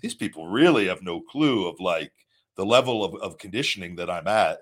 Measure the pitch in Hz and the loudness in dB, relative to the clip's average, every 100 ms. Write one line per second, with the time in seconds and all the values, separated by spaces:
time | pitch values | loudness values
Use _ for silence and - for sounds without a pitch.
0 | 226 - - 80 82 113 175 131 95 92 | -12 -6 -8 -8 -4 4 4 6 2 -2
1 | 92 85 - 139 151 117 87 82 92 82 | -6 -8 -6 -2 2 2 -2 -2 -2 -2
2 | 71 _ _ _ _ - 98 123 127 113 | -4 _ _ _ _ -6 4 4 4 0
3 | 95 98 98 78 98 107 147 101 87 85 | -2 -4 -10 -10 -8 -4 -4 -4 -8 -8
4 | 87 85 80 110 82 80 | -6 -4 0 2 2 0